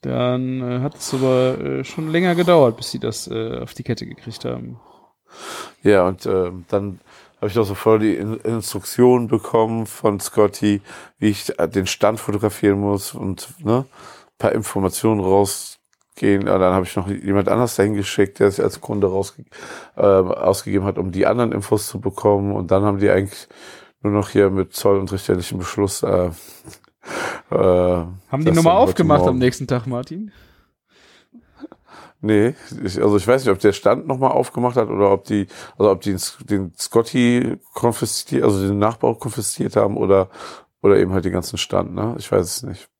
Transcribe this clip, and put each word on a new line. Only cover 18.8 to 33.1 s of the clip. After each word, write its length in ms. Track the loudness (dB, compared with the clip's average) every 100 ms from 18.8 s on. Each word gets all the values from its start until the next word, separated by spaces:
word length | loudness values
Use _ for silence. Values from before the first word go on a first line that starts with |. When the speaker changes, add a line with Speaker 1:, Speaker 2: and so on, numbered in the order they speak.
Speaker 2:
Kunde 240 | -8 -2 0
rausge-, 380 | 0 -6 -10 -20 -20 -18 -18 -18 0
äh, 60 |
ausgegeben 840 | 4 6 4 0 2 0 0 -2
hat, 140 | -2 -4
um 140 | -4
die 140 | 0 2
anderen 260 | 2 0
Infos 340 | -2 -2 -2 -2
zu 100 | -8
bekommen. 520 | -8 0 2 2 0
Und 180 | -4 0
dann 120 | 0
haben 140 | 2 0
die 100 | 2
eigentlich 380 | 2 0 -8 -20 -20 -20 -20 -20 _
nur 100 | -2
noch 160 | 0 0
hier 220 | 2 2
mit 240 | 2 -4
Zoll 240 | -2 2 2
und 120 | 0
richterlichem 480 | -6 0 -2 0 -8
Beschluss, 440 | -6 -2 -2 -2
äh, 280 | 0 0 0 -6 -18 -20 -20 -20 _ _ -14 -8 -8 -10 -4
äh, 60 | 2
Speaker 1:
Haben 600 | 4 4 2 0 -4 -12 _ -2
die 60 | 2
Speaker 2:
das 80 | 4
Speaker 1:
nochmal 160 | 4
Speaker 2:
dann 80 | 4
heute 80 | 2
Speaker 1:
aufgemacht 300 | 2 4 4
am 40 | 4
Speaker 2:
Morgen. 120 | 4
Speaker 1:
nächsten 280 | 0 0 -4
Tag, 200 | -4 -4
Martin? 460 | -8 -8 -12 -14 _ _ _ _ _ _ _ _ _ _ -20 _ _ -20 -20 _ -20 -20 _
Speaker 2:
Nee, 320 | 0 4 2 0 -14 -10
ich, 180 | -6 0
also 160 | 2